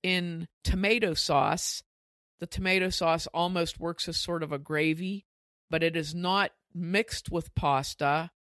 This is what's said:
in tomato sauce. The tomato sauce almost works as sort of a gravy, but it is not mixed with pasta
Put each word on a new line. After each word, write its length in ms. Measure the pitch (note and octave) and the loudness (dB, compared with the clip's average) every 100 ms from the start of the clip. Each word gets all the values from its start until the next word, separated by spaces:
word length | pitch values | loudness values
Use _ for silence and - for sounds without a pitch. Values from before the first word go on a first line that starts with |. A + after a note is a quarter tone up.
in 460 | F#3 F3+ F3 E3 E3+ _ | 0 0 0 -6 -10 _
tomato 500 | - F#3 G3+ A#3 G3 | 0 2 2 2 2
sauce. 680 | D#3 - C#3+ D3 E3 - - - _ _ _ _ _ | 0 2 2 4 0 -2 -6 -12 _ _ _ _ _
The 80 | E3+ | -10
tomato 420 | - F#3+ F#3 F#3 | -4 2 2 2
sauce 380 | - E3 E3 - | 2 2 2 0
almost 480 | E3 F3 F#3 E3 - | 0 0 2 -2 -2
works 260 | E3+ E3 - | -6 -4 -4
as 80 | E3 | -4
sort 280 | - E3+ | -2 -4
of 100 | D#3 | -2
a 40 | C#3+ | -6
gravy, 680 | D3 D3+ D#3+ D#3+ F#3 G3 - _ _ _ _ | -2 2 2 2 -2 -6 -10 _ _ _ _
but 140 | D#3+ | 0
it 140 | E3 E3 | 0 0
is 180 | D3+ E3+ | -4 -4
not 360 | F3+ G3 G3 - _ | 0 2 0 -4 _
mixed 560 | - F3 G3 A3 - - | -8 0 0 0 -6 -4
with 240 | E3+ - | -4 -4
pasta 800 | - D3+ C3+ C3+ - C#3+ D3+ E3+ - | -2 2 2 0 -2 0 0 -2 -10